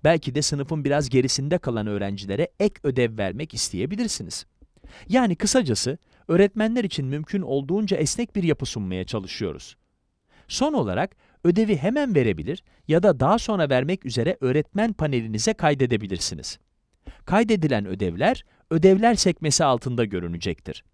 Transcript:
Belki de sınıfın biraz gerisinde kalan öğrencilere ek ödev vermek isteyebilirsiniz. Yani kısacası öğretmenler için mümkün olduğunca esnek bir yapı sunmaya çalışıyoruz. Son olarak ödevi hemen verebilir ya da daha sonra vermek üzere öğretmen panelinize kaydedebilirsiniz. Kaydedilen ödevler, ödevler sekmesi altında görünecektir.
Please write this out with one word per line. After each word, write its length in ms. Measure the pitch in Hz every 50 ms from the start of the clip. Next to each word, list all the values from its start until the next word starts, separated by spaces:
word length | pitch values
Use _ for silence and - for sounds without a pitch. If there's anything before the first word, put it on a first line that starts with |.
| -
Belki 320 | 151 170 165 - - 123
de 60 | 147
sınıfın 440 | 147 - - 143 139 135 165 156 143
biraz 240 | 139 139 147 147 127
gerisinde 480 | 117 135 127 131 - - 135 147 165 180
kalan 300 | - - 120 113 104 107
öğrencilere 600 | 104 101 101 98 101 98 101 98 98 110 160 175 _ _
ek 140 | 196 214 - - _
ödev 340 | 147 127 127 123 113 110 107
vermek 360 | 101 95 90 113 151 160 -
isteyebilirsiniz. 920 | 107 - - - 90 98 143 185 208 247 220 - - 104 85 - - - _ _ _ - _ _ _ _ - - - - -
Yani 260 | 185 254 254 220 175
kısacası 640 | - - 208 - 269 226 143 113 - - 123 139 - _ _ _ _ _ _
öğretmenler 560 | 165 175 196 208 _ 214 214 220 233 254 233
için 220 | 190 - - 139
mümkün 360 | 131 135 147 160 - - 202
olduğunca 560 | 180 - 135 143 139 135 170 202 220 190 196 -
esnek 380 | 156 143 - - 240 - _
bir 80 | 208 180
yapı 220 | 165 147 - -
sunmaya 380 | - - 110 104 92 92 92 92
çalışıyoruz. 760 | - - 110 98 90 - - 113 90 73 71 - - - _ _ _ _ _ _ _ _ _ _ _ _ _ _ _
Son 260 | - - 254 302 311
olarak 420 | 262 151 101 90 101 156 196 _ _ _ _ _ _ _
ödevi 340 | 170 175 185 220 214 214 147
hemen 380 | 127 190 240 294 294 269 208
verebilir 480 | 151 127 113 95 78 76 90 151 196 _ _ _ _ _ -
ya 160 | 151 165 175
da 160 | 214 170 123
daha 200 | 127 143 196 233
sonra 300 | - - 220 190 165 143
vermek 360 | 139 127 131 147 180 185 _
üzere 320 | 127 113 120 117 151 185 -
öğretmen 520 | - 127 127 151 147 _ _ 202 214 233 208
panelinize 600 | _ 156 151 139 123 113 113 107 107 107 - 220
kaydedebilirsiniz. 1080 | - - 156 147 135 135 123 123 104 107 95 95 87 - - - 76 64 - - - _ _ _ _ _ _ _ _ _ - - - -
Kaydedilen 600 | - 175 202 233 208 226 202 160 151 135 107 104
ödevler, 600 | 101 92 95 104 90 85 90 127 190 262 - - _ _ _ _ _
ödevler 460 | 160 165 160 190 190 196 220 233 240
sekmesi 480 | - - 190 170 - - 156 139 - 175
altında 420 | 143 131 117 - 135 123 117 120
görünecektir. 800 | 107 101 90 87 85 85 87 82 98 82 _ _ - - - _ _